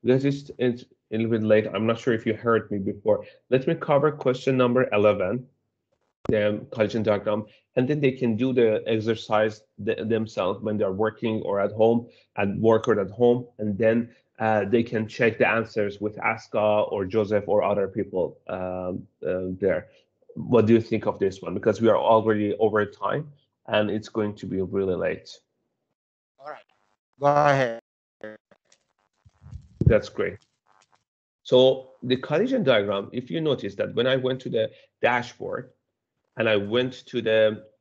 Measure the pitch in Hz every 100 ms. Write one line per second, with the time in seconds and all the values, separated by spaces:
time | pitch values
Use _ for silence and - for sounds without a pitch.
0 | 113 131 139 139 - - 123 120 - _
1 | _ 110 113 113 107 107 107 98 113 117
2 | - 113 117 107 120 113 - 104 98 -
3 | 107 101 - _ _ 127 156 165 - 139
4 | 151 147 131 127 - 131 123 123 127 104
5 | 104 98 92 123 - _ _ _ _ _
6 | _ _ - 110 104 104 107 - 107 117
7 | 107 101 107 107 107 _ _ - 127 151
8 | 139 131 123 107 131 127 113 107 120 113
9 | 107 110 - 107 110 107 _ _ 104 107
10 | 110 110 110 - 92 107 110 107 98 95
11 | 110 - 113 110 - 101 98 107 113 117
12 | 117 _ _ - 101 98 110 110 117 104
13 | 95 101 120 123 123 - 107 98 113 117
14 | 120 _ _ _ 110 107 101 117 113 113
15 | 107 - 117 - 117 113 110 - 101 -
16 | 104 - 107 113 - 113 107 104 - 104
17 | 95 110 101 107 - 104 92 101 95 113
18 | 98 92 80 - - 92 92 92 90 95
19 | 95 _ - 92 92 90 98 85 - _
20 | _ _ _ - - 120 110 113 113 110
21 | 107 - 98 92 85 92 113 98 113 101
22 | 95 113 107 107 104 101 107 107 101 -
23 | 101 143 160 _ _ _ - 107 107 107
24 | 110 113 104 104 95 95 92 98 95 87
25 | 87 82 - - _ _ _ _ _ _
26 | _ _ _ _ 139 135 _ _ _ _
27 | _ _ 143 147 147 139 127 113 _ _
28 | _ _ 107 110 _ _ _ _ _ _
29 | 98 _ _ _ - - - - - 110
30 | - - 95 95 _ _ _ _ _ _
31 | _ _ _ _ - 127 131 131 - _
32 | 123 127 - 151 247 262 143 117 101 98
33 | 107 117 - 165 156 120 101 95 104 104
34 | 123 131 127 127 123 117 110 - _ _
35 | 113 123 117 - 95 117 120 _ _ _
36 | _ _ _ - 113 107 101 117 131 127
37 | - 123 110 110 107 107 - _